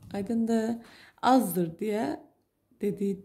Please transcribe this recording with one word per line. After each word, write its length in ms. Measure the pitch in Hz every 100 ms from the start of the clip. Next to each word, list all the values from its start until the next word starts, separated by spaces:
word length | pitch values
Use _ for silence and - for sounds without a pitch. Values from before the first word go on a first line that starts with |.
| -
Aydındır, 640 | 202 196 226 226 226 220 233 - - - _
azdır 520 | - 262 196 175 165 165
deyə, 300 | 214 208 277 - - _ _ _ _ _
dedi 300 | 202 202 202 190